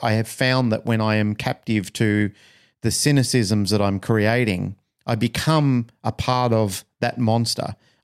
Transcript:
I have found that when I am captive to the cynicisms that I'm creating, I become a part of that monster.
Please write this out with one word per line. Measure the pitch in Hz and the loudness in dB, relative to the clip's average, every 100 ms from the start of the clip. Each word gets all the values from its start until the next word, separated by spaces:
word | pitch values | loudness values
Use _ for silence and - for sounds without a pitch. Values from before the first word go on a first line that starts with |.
I | 120 | 0
have | 110 110 | 0 0
found | - 127 127 123 | -2 0 2 2
that | 110 117 | 0 0
when | 113 | 0
I | 110 107 | 2 2
am | 104 | 0
captive | 104 - - - 107 92 | -2 -4 -6 -2 -2 -2
to | - 110 104 104 - - _ _ _ | -2 0 2 0 -4 -20 _ _ _
the | 113 | -4
cynicisms | - 151 143 120 127 98 107 98 | 0 2 2 2 2 2 0 0
that | 104 | 0
I'm | 101 98 | 0 0
creating, | - 113 104 120 113 90 98 98 _ _ - | 0 0 2 2 0 -2 -4 -8 _ _ -6
I | 113 | -2
become | 120 - - 156 143 123 113 _ | -2 -2 0 2 2 0 -2 _
a | 120 | -6
part | - - 127 123 | -4 -2 0 2
of | 113 107 90 - - | 2 0 -4 -12 -6
that | 120 - | -4 -2
monster. | 113 117 117 - - - _ _ | 0 0 0 -4 -8 -10 _ _